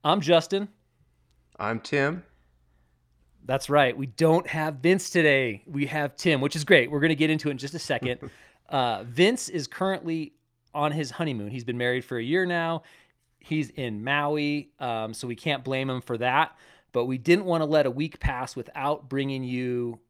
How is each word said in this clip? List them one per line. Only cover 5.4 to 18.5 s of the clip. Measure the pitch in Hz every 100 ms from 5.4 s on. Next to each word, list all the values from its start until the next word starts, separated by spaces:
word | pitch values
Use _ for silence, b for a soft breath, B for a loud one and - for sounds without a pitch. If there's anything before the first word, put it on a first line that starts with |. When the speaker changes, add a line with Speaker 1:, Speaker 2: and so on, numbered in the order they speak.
| 123 101 -
Speaker 1:
We | 143 143
have | 156 143 -
Tim, | 180 143
which | 139 156
is | 147
great. | 175 123
We're | 147
gonna | 160 151
get | 156
into | 151 151
it |
in | 131
just | 139
a | 165
second. | - 127 127 123 - B
Speaker 2:
<laughs> | B B _
Speaker 1:
Uh, | 139 123 104 117
Vince | 120 190 247 -
is | 175 135
currently | - 190 190 165 165 151 _ _ _ _ 156
on | 151
his | 151 135
honeymoon. | - 160 120 104
He's | 127
been | 117 120
married | 123 127 127
for | 123
a |
year | 117 175 180
now. | 170 165 165 b b b _ _ _
He's | - 156 131
in | - 127 104
Maui, | 120 143 147 151 147 147 - _
um, | 131 113 110 113
so | 127
we | 117
can't | 165 139
blame | 127 131 135
him | 127
for | - 117
that. | 123 135 156 - b b b
But | 123 123
we | 127
didn't | 135 180 185
wanna | 165 151
let | 156 139
a |
week | 123 156 -
pass | - 127 131